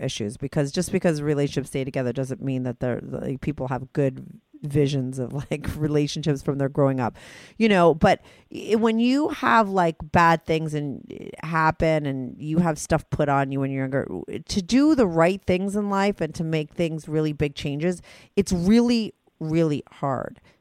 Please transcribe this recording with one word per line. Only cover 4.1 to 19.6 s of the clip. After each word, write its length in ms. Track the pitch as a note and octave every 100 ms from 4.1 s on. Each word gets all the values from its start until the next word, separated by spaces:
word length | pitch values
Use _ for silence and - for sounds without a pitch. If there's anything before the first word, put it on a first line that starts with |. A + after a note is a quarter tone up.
| C3 C3 - _ -
visions 560 | D3 C#3+ C#3 C#3 B2+ C3
of, 140 | B2+
<laughs> 180 | C#3+ C3+
like, 160 | D3+ C#3 -
relationships 680 | D3+ D3 D3 - D3+ C#3
from 140 | - C#3
their 100 | C3+
growing 300 | C#3+ C#3 C3+
up, 160 | A#2 - - - - -
you 100 | A3
know. 260 | G3 E3+
But 280 | D#3 G3+ F3 - - _
i-, 240 | - - G#3+
when 220 | A3+ A3+
you 300 | A#3+ C4+ D#4
have, 400 | D4+ B3+ A#3 G#3
like, 280 | F#3+ E3+ D#3 D#3
bad 320 | F3 E3+ E3 -
things 260 | D#3+ D#3
and 560 | D3 D3 A2+ - - - -
happen, 640 | D#3+ E3 D#3+ D#3+ D#3+ D#3 D3
and 340 | C3+ B2+ -
you 180 | D3+ D#3
have 200 | F3 D3+
stuff 300 | - D#3 -
put 180 | - D3
on 240 | C#3 C#3
you 80 | C#3
when 100 | C3+
you're 120 | C3+
younger, 260 | C3+ C3+ - F2 - G#2 -
to 140 | -
do 320 | F3 A#3+ D4
the 120 | D4 G#3
right 360 | E3 E3 G3
things 320 | - F3+ G3 G3+
in 140 | G3+
life 300 | G3 G3+ G3+
and 140 | D#3 -
to 80 |
make 280 | D#3+ D#3+ D3+
things 360 | - E3+ D#3 D3
really 260 | D3+ D#3
big 200 | D3 D3
changes, 460 | C#3+ D3 C#3+ E3+ F3 - - - -
it's 160 | F#3+
really, 600 | F3+ F3 A3+ A#3+ A#3+ G#3+ - _ -
really 440 | D#3+ D#3+